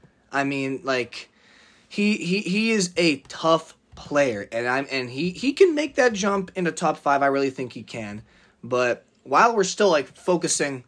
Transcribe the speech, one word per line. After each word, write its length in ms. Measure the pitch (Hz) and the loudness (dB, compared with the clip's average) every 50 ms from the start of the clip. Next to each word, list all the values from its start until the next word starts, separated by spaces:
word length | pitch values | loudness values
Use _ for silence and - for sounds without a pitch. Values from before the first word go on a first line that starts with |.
| _ - _ _ _ - | _ -20 _ _ _ -6
I 100 | - 139 | -4 -2
mean, 380 | 139 139 143 139 135 135 135 127 | -2 -2 -2 -4 -4 -4 -6 -6
like, 480 | - 135 131 123 120 120 - - - - _ _ _ _ - - - - _ _ _ - | -4 -2 -2 -2 -2 -4 -8 -16 -18 -18 _ _ _ _ -20 -20 -20 -20 _ _ _ -8
he, 280 | - - 208 208 208 | -2 0 0 0 0
he, 240 | - - 170 185 208 | 0 -2 -2 -2 -2
he 320 | - 175 185 208 220 226 | -2 -2 -2 0 0 2
is 200 | 226 214 185 180 - | 2 0 0 0 0
a 220 | 170 175 165 143 - - - | 0 2 2 2 -2 -6 -14
tough 480 | - - - 160 165 160 - - - _ _ _ - | -8 -2 0 2 2 2 0 -6 -20 _ _ _ -20
player, 540 | - - - 147 143 143 131 110 101 101 - | -16 -8 -2 0 2 2 2 0 -4 -6 -6
and 160 | - 117 120 | -6 -4 -2
I'm, 200 | 123 127 135 143 135 | -2 -2 -2 -4 -4
and 180 | 135 135 123 120 | -6 -6 -6 -6
he, 200 | 123 135 170 180 | -6 -4 -4 -4
he 220 | 180 - 240 277 | -4 -2 -2 0
can 240 | - - 392 359 302 | 4 6 6 6 4
make 180 | 294 311 277 - | 2 -2 -2 0
that 180 | - 262 240 | 2 2 2
jump 380 | 220 190 208 202 202 196 190 - - | 2 0 -2 0 0 -2 -4 -6 -6
into 160 | 185 180 165 | -4 -4 -4
top 240 | 160 - 175 156 151 - | -2 -2 -2 -2 -2 0
five. 240 | - 147 139 139 | 0 0 2 2
I 40 | 139 | 2
really 240 | 139 135 139 139 135 | 2 2 2 0 -2
think 220 | 135 - 131 120 | -2 -6 -8 -8
he 120 | - 127 107 | -10 -14 -14
can. 380 | - - 120 107 104 104 107 107 _ _ _ _ _ _ _ - | -14 -12 -12 -10 -10 -12 -14 -16 _ _ _ _ _ _ _ -8
But 400 | 120 127 123 127 123 110 - - _ _ _ | -2 0 0 2 0 0 -2 -6 _ _ _
while 320 | - 127 135 156 208 240 233 | -4 2 4 6 6 6 4
we're 80 | 208 185 | 2 0
still, 260 | 180 - - 208 196 | 0 2 2 4 4
like, 180 | 165 147 131 - | 4 2 0 -4
focusing, 720 | - - - - 180 170 175 156 - - 160 143 135 123 123 | -12 -6 -2 0 0 0 0 0 -2 0 -2 -4 -4 -8 -14